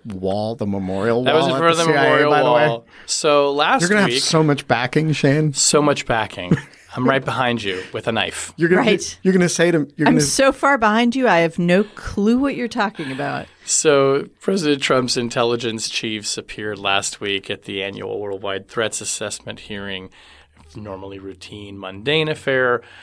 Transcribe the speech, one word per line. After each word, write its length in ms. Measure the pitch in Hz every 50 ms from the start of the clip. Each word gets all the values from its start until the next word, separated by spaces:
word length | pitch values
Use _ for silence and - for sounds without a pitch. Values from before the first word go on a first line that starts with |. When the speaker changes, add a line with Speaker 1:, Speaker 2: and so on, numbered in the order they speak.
| -
Speaker 1:
wall, 500 | 117 101 92 92 95 95 104 107 110 117
the 100 | 120 107
memorial 580 | 101 101 98 95 92 95 98 101 117 117 120 127
Speaker 2:
That 100 | 131 143
was 80 | 160 165
Speaker 1:
wall 80 | -
Speaker 2:
in 60 | -
Speaker 1:
at 20 | 165
Speaker 2:
front 140 | 165 165 165
of 60 | 165
Speaker 1:
the 60 | 170
Speaker 2:
the 80 | 165 156
Speaker 1:
C 60 | 143
I 60 | 135
A, 40 | 135
Speaker 2:
memorial 220 | 131 147 147 147
Speaker 1:
by 120 | 147 147 147
the 100 | 123 123
way. 160 | 120 120 120
Speaker 2:
wall. 180 | 117 117 - _ - - -
So 460 | - - - - 156 147 147 143 143 139
last 300 | 143 147 175 240 269 165
Speaker 1:
You're 80 | 175
gonna 160 | 208 208 196
Speaker 2:
week 80 | 147 117
Speaker 1:
have 80 | 135 -
so 200 | - - 160 160
much 240 | 151 143 123 -
backing, 460 | - 127 113 123 127 - 151 156 160 147
Shane. 400 | - - 143 135 151 156 151 139
Speaker 2:
So 300 | - - - - 151 147
much 240 | 147 139 135 -
backing. 500 | - 123 113 110 104 - - 90 90 165 - - - - - - - -
I'm 120 | - 127 135
right 160 | 135 135 135
behind 380 | 135 117 120 131 123 120 117 107
you 180 | 98 92 92 95 - -
with 160 | 113 - -
a 40 | 113
knife. 400 | 110 95 87 - - - - -
Speaker 1:
You're 120 | - 165 165
gonna, 140 | 185 185 -
Speaker 3:
Right. 360 | 220 202 185 - - - - -
Speaker 1:
you're 100 | 190 190
gonna 160 | 190 180 170
say 220 | - - 170 175
to, 160 | 170 160 143 - -
you're 120 | - 151 139
Speaker 3:
I'm 60 | 156
Speaker 1:
gonna 80 | 156 147
Speaker 3:
so 280 | 143 - - 269 269
far 260 | - - - 277 285
behind 380 | 254 220 208 208 226 240 240 233
you, 140 | 269 254 226
I 100 | 185 170
have 180 | 170 165 165
no 280 | - 175 175 175 190 214
clue 520 | 214 - - - - - - 202 214 233
what 200 | 254 277 277 247
you're 100 | - 247
talking 460 | 226 - 247 208 196 - - 160 135 135
about. 340 | 131 143 139 135 139 - - _ _ -
Speaker 2:
So 640 | - - - - 160 143 139 135 139 135 139 139 - - _
President 420 | - - 196 196 160 147 147 139 135
Trump's 340 | - 139 131 127 120 -
intelligence 720 | 131 120 117 - 135 120 117 120 117 120 117 110 113 104 -
chiefs 480 | - - - 117 110 107 101 - -
appeared 440 | - 107 - - - 107 107 104 98
last 400 | 101 98 98 98 95 - - -
week 280 | 104 101 98 95 - -
at 140 | 104 - -
the 180 | - 101 98 95
annual 360 | 98 98 101 101 98 104 101
Worldwide 460 | 104 101 98 98 107 101 98 98 98
Threats 340 | - - 120 113 107 - -
Assessment 600 | 107 - - - 113 104 - - - 107 107 -
hearing, 500 | - - 107 101 101 101 98 95 92 92 - - - - - - - _ _ _ - - -
normally 460 | 113 107 104 95 95 98 98 98 98
routine, 580 | 95 98 92 - - - - 104 101 101 98 98
mundane 500 | 98 95 95 98 107 135 147 160 156 156
affair. 540 | 151 - - - 135 131 127 123 120 120 - - - -